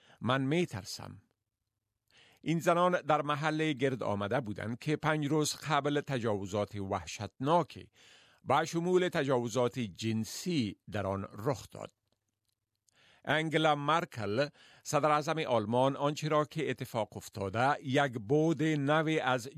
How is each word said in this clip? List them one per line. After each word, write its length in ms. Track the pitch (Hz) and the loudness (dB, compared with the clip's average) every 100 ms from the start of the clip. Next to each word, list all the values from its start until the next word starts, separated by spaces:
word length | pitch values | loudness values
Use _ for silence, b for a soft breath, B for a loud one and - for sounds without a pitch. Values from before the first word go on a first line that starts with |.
| b b | b b
من 200 | 107 135 | 0 0
می‌ترسم.» 800 | 135 165 175 101 90 - 101 101 _ _ _ _ _ _ _ _ _ b b b | 2 0 0 -4 -8 -12 -14 -18 _ _ _ _ _ _ _ _ _ b b b
این 180 | - 165 | -2 0
زنان 420 | 156 170 180 180 | 2 4 4 2
در 220 | 147 151 | 2 2
محل 500 | 147 143 156 156 156 | 2 0 0 0 0
گرد 300 | 131 139 120 | 2 0 0
آمده 380 | 107 104 101 123 | -2 -2 0 -2
بودند 380 | 107 98 104 123 | -2 -6 -6 -6
که 180 | 156 151 | -4 -2
پنج 300 | 156 156 143 | 0 0 0
روز 300 | 156 147 - | 0 0 -4
قبل 440 | 143 147 143 143 | -2 0 2 0
تجاوزات 760 | 139 135 110 104 98 104 104 | -2 -2 -2 -2 -2 -2 -2
وحشتناک، 1120 | 104 95 98 82 - 101 - 135 170 151 98 90 b b b b b | -4 -4 -4 -6 -10 -10 -4 2 2 0 -8 -20 b b b b b
با 200 | - 135 | 0 2
شمول 440 | 165 165 175 180 180 | 2 -2 2 4 4
تجاوزات 680 | 170 139 127 120 127 120 135 | 0 2 0 0 0 0 0
جنسی، 1000 | 110 80 113 110 110 - 185 160 107 - - | -6 -4 -2 -2 -4 -6 -2 0 0 -4 -8
در 140 | 101 98 | -4 -2
آن 220 | 98 98 101 | -2 -6 -6
رخ 280 | 117 127 - | -4 -4 -6
داد. 220 | - - _ _ _ _ _ _ _ _ _ _ b b b | -14 -14 _ _ _ _ _ _ _ _ _ _ b b b
انگلا 500 | - 151 160 156 156 | -2 0 0 2 4
مرکل، 760 | 147 143 160 175 - 101 107 185 B B B | 2 2 0 0 -6 -2 0 -2 B B B
صدر 280 | - 151 151 | -2 2 4
اعظم 280 | 151 147 160 | 2 2 -2
آلمان، 580 | 156 117 107 123 135 135 | 2 0 2 4 2 2
آنچه 320 | 143 151 151 | -2 -2 0
را 160 | 151 | 2
که 260 | 151 165 127 | 0 -2 -4
اتفاق 460 | 127 120 120 104 101 | -4 -4 -4 -4 -6
افتاده 600 | - 107 98 110 131 147 | -10 -4 -2 2 2 0
یک 360 | 139 135 143 117 | 0 2 2 0
بعد 440 | 101 147 160 143 | 0 2 4 2
نوی 580 | 156 151 139 156 156 156 | 0 0 2 2 2 2
از 280 | 127 127 120 | 2 0 -2